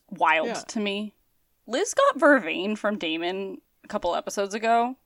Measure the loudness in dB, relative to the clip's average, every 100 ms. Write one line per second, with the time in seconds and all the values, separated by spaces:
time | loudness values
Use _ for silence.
0 | _ 0 2 4 0 -4 -6 -4 -4 -4
1 | -8 -12 _ _ _ _ -6 -2 -2 2
2 | 2 6 6 6 2 -4 -4 -2 -2 -2
3 | -2 -2 -4 -4 -6 -10 _ _ -10 -4
4 | -2 -2 -4 -4 -4 -2 2 2 2 -4